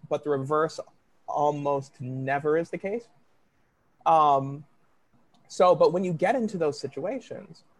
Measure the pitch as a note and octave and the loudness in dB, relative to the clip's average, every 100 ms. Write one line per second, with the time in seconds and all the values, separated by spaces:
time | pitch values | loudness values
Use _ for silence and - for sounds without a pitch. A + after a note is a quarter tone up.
0 | - D3 D3 C#3 C3+ D3+ D#3+ - - _ | -6 -6 -2 -2 0 0 0 -4 -16 _
1 | _ _ - - D3 D3 C#3+ C#3 C#3 - | _ _ -8 -2 0 0 -2 -2 -4 -12
2 | B2+ C3 C3 C#3 D3+ D#3 E3+ E3+ F#3+ A3+ | -10 -6 -4 -2 0 0 -2 -6 -6 -8
3 | - _ _ _ _ _ _ _ _ _ | -10 _ _ _ _ _ _ _ _ _
4 | - D#3+ D3+ C#3 C3+ C#3+ - _ _ _ | 2 4 6 4 0 -8 -14 _ _ _
5 | _ _ _ _ _ - F#3 E3+ E3 F3+ | _ _ _ _ _ 2 4 6 4 2
6 | F#3 D#3+ F3+ B3 A3 F#3 D#3 C#3+ C3+ C3+ | -2 -2 0 0 -2 -2 -2 -2 -8 -8
7 | E3+ C4 - - - - _ _ | -8 -8 -10 -16 -16 -20 _ _